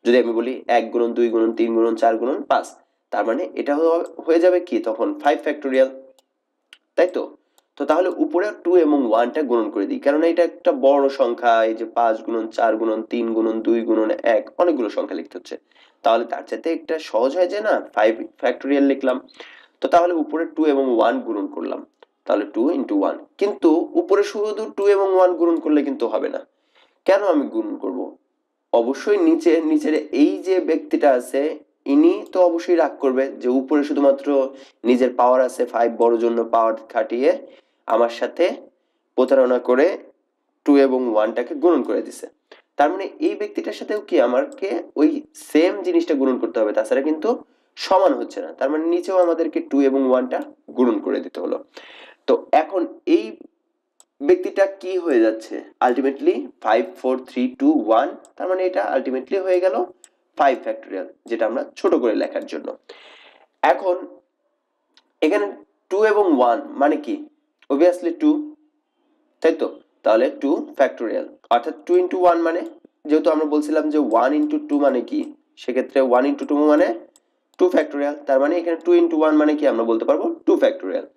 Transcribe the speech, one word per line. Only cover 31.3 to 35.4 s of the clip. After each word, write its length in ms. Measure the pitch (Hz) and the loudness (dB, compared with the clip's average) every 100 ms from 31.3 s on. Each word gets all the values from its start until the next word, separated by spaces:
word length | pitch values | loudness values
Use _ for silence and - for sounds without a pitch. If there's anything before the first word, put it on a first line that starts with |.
| 139 151 151 _ _ - | -4 -4 -6 _ _ 0
ইনি 400 | 143 170 196 208 | 4 4 2 -4
তো 100 | 185 | 2
অবশ্যই 340 | 180 165 165 175 | 2 2 0 2
রাগ 180 | 151 - | 2 0
করবে 320 | 139 127 135 139 | -2 0 -2 -2
যে 80 | 120 | 0
উপরে 340 | 127 131 151 | 0 2 0
শুধুমাত্র 680 | 143 143 139 135 143 139 131 - - _ | 0 2 2 2 0 0 0 -6 -20 _
নিজের 280 | 117 123 127 | 0 2 2
পাওয়ার 280 | 123 123 127 | 2 2 4